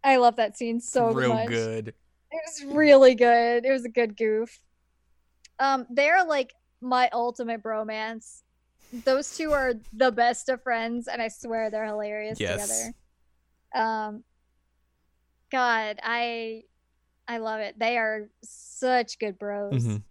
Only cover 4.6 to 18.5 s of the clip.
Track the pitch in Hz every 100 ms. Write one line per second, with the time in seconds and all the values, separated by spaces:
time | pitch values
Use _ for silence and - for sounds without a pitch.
4.6 | _ _ _ _ _ _ _ _ - -
5.6 | 269 269 247 247 294 359 349 285 262 _
6.6 | _ _ 254 254 254 240 240 240 233 226
7.6 | 226 214 214 220 220 226 - - _ _
8.6 | _ _ _ 247 247 262 294 - 320 294
9.6 | 262 226 - 214 254 226 240 240 - 254
10.6 | 254 226 226 240 233 240 226 - 240 226
11.6 | 220 214 214 214 208 214 214 214 202 202
12.6 | 202 226 226 - _ _ _ _ _ _
13.6 | _ 254 220 220 214 214 _ _ _ _
14.6 | _ _ _ _ _ _ _ _ _ 262
15.6 | 247 226 214 214 226 233 240 233 226 220
16.6 | _ _ _ _ _ _ - 233 220 220
17.6 | 208 214 226 240 220 214 214 _ -